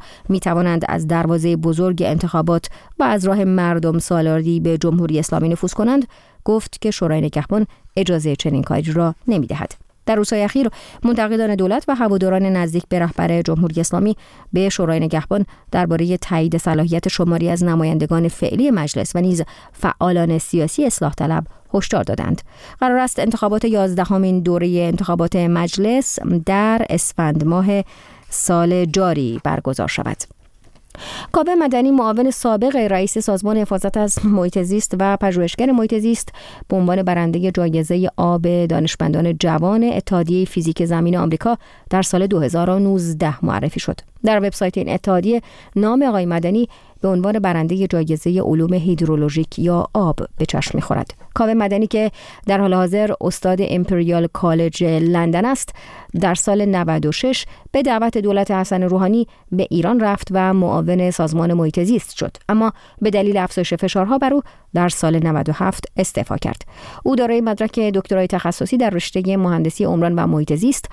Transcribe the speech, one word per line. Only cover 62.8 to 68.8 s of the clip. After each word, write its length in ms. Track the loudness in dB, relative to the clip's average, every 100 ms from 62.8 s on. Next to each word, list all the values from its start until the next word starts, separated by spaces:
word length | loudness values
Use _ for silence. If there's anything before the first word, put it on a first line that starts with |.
| -14 -4
به 100 | 0
دلیل 260 | 2 2 0
افزایش 380 | 0 -2 -2
فشارها 440 | -2 -2 0 0 2
بر 160 | 2
او 80 | 0 -2 -12 -6
در 140 | 0 0
سال 380 | 0 0 2 2
نود 220 | 0 -2
و 40 |
هفت 320 | -2 -2 -4 -6 -4
استعفا 400 | -4 -4 -4 -4
کرد. 260 | -4 -6 -14 -20 -20 -6
او 140 | -2 0
دارای 240 | 2 0
مدرک 400 | 0 -2 -2 -2
دکترای 460 | 0 0 0 0 0
تخصصی 500 | -2 -2 -4 -2
در 140 | 0